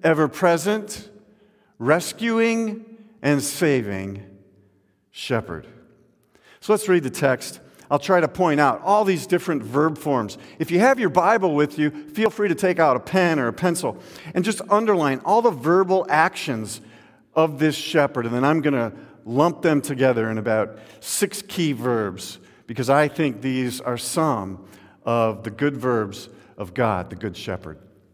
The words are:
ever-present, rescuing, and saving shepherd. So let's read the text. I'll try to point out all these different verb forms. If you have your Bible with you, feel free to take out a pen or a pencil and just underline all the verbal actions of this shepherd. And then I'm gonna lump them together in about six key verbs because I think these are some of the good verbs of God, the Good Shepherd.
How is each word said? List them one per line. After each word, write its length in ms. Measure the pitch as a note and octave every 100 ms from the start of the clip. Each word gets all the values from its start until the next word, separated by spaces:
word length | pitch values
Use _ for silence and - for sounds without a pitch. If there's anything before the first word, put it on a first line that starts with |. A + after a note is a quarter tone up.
ever-present, 1040 | E3 D#3 D3+ - F3+ E3+ F3+ G#3+ G#3 - - - _ _ _ _ _ _
rescuing, 1040 | A#2+ E3 - - A#3 A3+ A3+ A3+ A3+ A3 - - - _
and 180 | C#3 C#3+
saving 800 | C#3+ - E3 C3 G#2 F#2+ G2 G2 - - _ _ _ _ _ _ _
shepherd. 580 | - - A#2 - D#2+ - - _ _ _ _ _ _ _ _
So 100 | -
let's 160 | G#3 G#3+
read 160 | F3
the 60 | C3+
text. 500 | - C#3 B2+ - - - - -
I'll 100 | C#3+
try 200 | - F3+
to 80 | D#3+
point 320 | - F3 D3
out 220 | C#3+ A2+
all 220 | F#3 G#3 G3+
these 200 | F3 -
different 380 | F3 F3+ D3
verb 340 | A2 C3+ D#3 D3
forms. 400 | D#3 C3 G#2+ - - -
If 120 | D#3+
you 80 | F3
have 200 | A#3+ C4
your 100 | G3
Bible 460 | F3+ F3 A3+ F#3+ D3
with 240 | D3 D3+
you, 100 | D3+
feel 400 | D3 - - A3
free 200 | - G#3
to 60 | E3
take 240 | F#3 F3
out 180 | D#3 B2
a 20 |
pen 400 | - F#3+ F3 D#3
or 80 | A#2+
a 60 |
pencil 440 | - F3+ E3+ C3 G2 - - D#3+ F3
and 80 |
just 180 | F#3 G#3 -
underline 520 | G3+ A3 F#3+ D3 C3
all 180 | - G#3+
the 100 | A#3
verbal 540 | D3 D3+ F3+ F#3 F#3+ -
actions 720 | D3+ E3+ - - A#2 G#2+ - - - - _ _
of 260 | D#3 D#3+ C#3
this 160 | D#3 -
shepherd. 500 | - D#3+ C#3+ C3 A#2
And 100 | A#2+
then 80 |
I'm 160 | C3+ D#3+
gonna 320 | D3 C3+ A2+ - - -
lump 380 | G#2+ B2 E3+ E3+
them 180 | E3+ D3
together 500 | C3+ C3 C3 A#2 A2+
in 80 | A2
about 420 | G#2 A2 G2+ - - -
six 420 | - - G3 -
key 300 | - - D#3+
verbs 680 | B2 B2 A#2+ G2+ F#2+ - - - _ -
because 240 | A2+ B2
I 180 | C#3+ D3+
think 340 | D3 D3+ G#2+
these 380 | C3+ B2+ B2+ -
are 180 | B2 A#2+
some 680 | - E3 D#3+ A#2 F#2+ F2+ - - - _ -
of 380 | A#2 A2+ G#2
the 80 | A2
good 260 | G#2 C#3+ C3+
verbs 500 | B2+ A#2 G2+ G2+ - - - -
of 160 | G2
God, 360 | F2+ A#2 F#2+ F2+
the 60 | F#2+
Good 220 | G#2+ F2
Shepherd. 400 | - F2+ D#2 D#2 - _ _